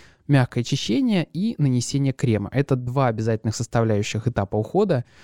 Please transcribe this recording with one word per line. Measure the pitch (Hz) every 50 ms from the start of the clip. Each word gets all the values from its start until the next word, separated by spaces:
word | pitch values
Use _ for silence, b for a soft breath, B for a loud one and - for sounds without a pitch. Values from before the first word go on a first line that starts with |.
| B B B B B -
мягкое | 143 135 123 - - 123
очищение | 117 - 143 - - - 220 277 262 240 208 180 147 -
и | - 165 202 233 - -
нанесение | 147 135 123 123 120 - - 139 139 139
крема. | 127 - - 120 107 101 98 95
Это | - 131 143 - 139
два | 127 123 123 123 139 135 120
обязательных | 113 110 110 117 113 110 - 110 -
составляющих | - 120 - - 117 113 113 107 101 107 - - 110 - 117
этапа | - 110 98 - -
ухода, | 107 110 - - 185 214 190 151 120 - B B B